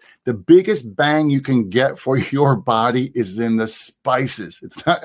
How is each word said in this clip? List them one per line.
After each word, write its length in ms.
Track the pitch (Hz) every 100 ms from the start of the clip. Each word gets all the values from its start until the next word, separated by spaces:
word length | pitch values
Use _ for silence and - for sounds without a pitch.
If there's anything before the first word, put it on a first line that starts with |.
| _ _
The 100 | 127
biggest 600 | 104 90 180 196 208 117 98
bang 340 | 147 156 151
you 120 | 139
can 280 | 135 127 98
get 300 | 120 135 -
for 180 | 131 131
<laughs> 140 | -
your 240 | 139 143 107
body 560 | 127 113 120 123 135
is 240 | 123 95 104
in 200 | 117 113
the 100 | 110
spices. 920 | - - _ 131 127 135 - 85 -
It's 200 | - - 170
not, 140 | 175